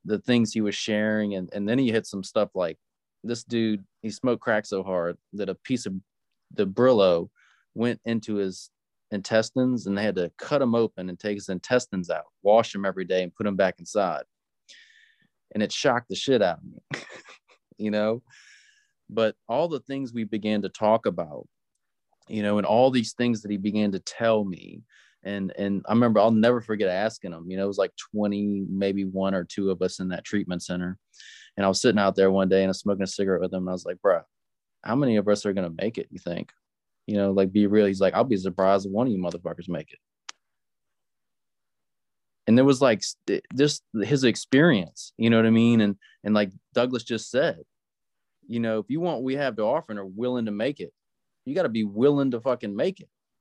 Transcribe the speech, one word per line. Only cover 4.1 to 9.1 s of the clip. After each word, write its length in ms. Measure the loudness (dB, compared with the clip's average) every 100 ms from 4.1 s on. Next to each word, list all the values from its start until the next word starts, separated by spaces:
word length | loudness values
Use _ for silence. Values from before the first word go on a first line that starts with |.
| -4 -2 -2
crack 240 | 0 0
so 180 | 0 -6
hard 360 | -2 -2 -2 -6 _
that 160 | -8 -6
a 40 | -6
piece 280 | -6 -6
of 80 | -4 -10 -12 _ _ _ _
the 120 | -4 -2
Brillo 600 | 2 4 6 6 4 -2 _ _ _ _
went 260 | -4 -4 -2 -4
into 300 | -4 -4 -4
his 340 | -4 -6 -16 _ _ _ -10